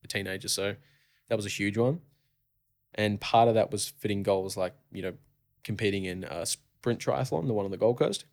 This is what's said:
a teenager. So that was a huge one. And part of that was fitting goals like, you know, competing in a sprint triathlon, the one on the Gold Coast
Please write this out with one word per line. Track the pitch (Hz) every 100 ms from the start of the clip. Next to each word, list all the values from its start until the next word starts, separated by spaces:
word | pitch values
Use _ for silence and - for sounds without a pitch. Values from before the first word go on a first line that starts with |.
| -
a |
teenager. | 104 95 95 -
So | - 101 104 _ _ _ _ _
that | 113
was | 101
a |
huge | - 101 101
one. | 120 165 _ _ _ _ _ _ _ _ _ -
And | 104 101
part | - 117 117
of | 113
that | -
was | 101 -
fitting | - 104 101
goals | 98 98 95 95
like, | 92 - _
you | 98
know, | 92 - _ _ _ _ -
competing | 104 107 98 95
in | 90
a | 85 78 -
sprint | - _ _ 123 117
triathlon, | - 131 131 156 156
the |
one | 107 98
on |
the | 95
Gold | 110 123
Coast | 156 - -